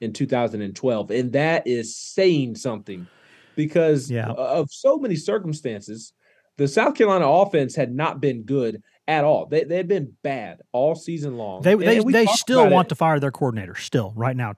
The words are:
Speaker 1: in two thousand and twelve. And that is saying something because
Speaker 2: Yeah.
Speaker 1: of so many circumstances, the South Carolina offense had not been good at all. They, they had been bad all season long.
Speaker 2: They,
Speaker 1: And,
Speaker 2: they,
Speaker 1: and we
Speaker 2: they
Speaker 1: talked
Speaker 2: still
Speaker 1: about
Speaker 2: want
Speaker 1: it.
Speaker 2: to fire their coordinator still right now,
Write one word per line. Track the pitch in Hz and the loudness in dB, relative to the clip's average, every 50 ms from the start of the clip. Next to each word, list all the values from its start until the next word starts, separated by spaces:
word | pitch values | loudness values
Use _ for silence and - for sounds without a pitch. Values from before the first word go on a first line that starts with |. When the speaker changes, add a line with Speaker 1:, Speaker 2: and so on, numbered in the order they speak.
Speaker 1:
in | 117 107 | -10 -10
two | 104 - 139 | -4 -2 -2
thousand | 123 135 120 120 110 113 107 | 0 0 0 0 -2 -2 -6
and | 104 98 95 | -8 -8 -8
twelve. | - - 131 117 107 98 90 | -4 -2 -2 -2 -2 -2 -2
And | 104 127 127 123 | -2 -2 -2 0
that | 113 139 151 160 165 156 - | 0 0 0 2 0 0 0
is | 127 123 120 113 117 - | -2 -2 -2 -4 -8 -12
saying | - - - - - 190 185 170 143 135 120 110 | -14 -16 -6 0 2 4 4 4 2 0 -2 -6
something | 110 - 127 110 101 101 - 98 90 87 - _ _ _ _ _ _ _ _ _ | -6 -6 -6 -6 -6 -10 -12 -14 -14 -14 -16 _ _ _ _ _ _ _ _ _
because | - 151 151 - 175 165 160 151 135 127 127 | -4 -4 0 2 2 4 4 2 2 0 -4
Speaker 2:
Yeah. | 120 117 110 113 | -4 -4 -4 -4
Speaker 1:
of | 117 120 135 127 139 165 151 139 | -4 -6 -2 -2 0 0 -2 -2
so | - - - 269 294 302 | -6 0 2 2 2 2
many | 277 226 170 | 0 -2 -4
circumstances, | 151 - - 208 220 185 160 151 147 - 131 110 101 - - 107 113 110 - _ _ _ _ _ _ _ _ _ - | -2 -2 -2 -2 -2 -2 -4 -8 -6 -6 -8 -8 -8 -10 -14 -14 -14 -16 -20 _ _ _ _ _ _ _ _ _ -2
the | 143 139 | -2 2
South | - 220 220 294 302 | 2 2 2 2 4
Carolina | - 226 208 190 180 160 139 | 4 4 4 4 4 4 4
offense | 151 180 196 196 180 151 135 123 - | 6 4 4 4 2 0 0 0 -2
had | 160 131 120 | -2 -4 -2
not | 123 139 156 156 - 139 | -2 -4 -4 -4 -4 -2
been | 147 139 123 117 | -2 -2 -2 -4
good | 110 110 139 139 123 113 107 107 - _ _ _ _ - | -6 -4 -2 -2 -2 -2 -4 -8 -14 _ _ _ _ -2
at | 156 156 143 | 0 2 4
all. | 151 147 98 80 | 2 2 2 0
They, | - 147 160 151 | 0 -2 -2 0
they | 139 170 | 0 -2
had | 185 185 170 | -4 -2 0
been | 202 185 147 117 - _ | -2 -2 -2 -6 -12 _
bad | - 147 139 127 107 87 82 - - _ | -8 -6 -6 -6 -6 -8 -12 -16 -16 _
all | - 123 135 156 160 | -2 0 0 0 0
season | 160 - 175 170 156 147 143 123 117 | -2 -6 -8 -8 -6 -6 -8 -8 -8
long. | 110 101 92 92 | -8 -8 -8 0
Speaker 2:
They, | - 180 | 2 4
Speaker 1:
And, | 208 220 | 4 4
Speaker 2:
they, | 180 - 226 | 4 4 4
Speaker 1:
and | 220 214 | 4 4
we | 254 | 4
Speaker 2:
they | 190 226 233 | 4 4 4
Speaker 1:
talked | 196 220 - | 4 2 0
Speaker 2:
still | - - 254 254 | 0 2 4 6
Speaker 1:
about | 233 190 | 6 8
Speaker 2:
want | 185 180 180 | 6 6 4
Speaker 1:
it. | - | 2
Speaker 2:
to | 156 | 0
fire | - 165 160 156 143 | 0 2 2 2 2
their | 139 139 | 0 -2
coordinator | - - 151 127 113 107 95 87 - | -2 -2 -2 -2 -2 -4 -8 -8 -12
still | - - - - 131 104 95 107 | -12 -8 -2 -2 -2 -2 -2 -4
right | 113 117 131 127 | -4 -2 -2 -2
now, | 127 123 107 101 | -2 -4 -6 -6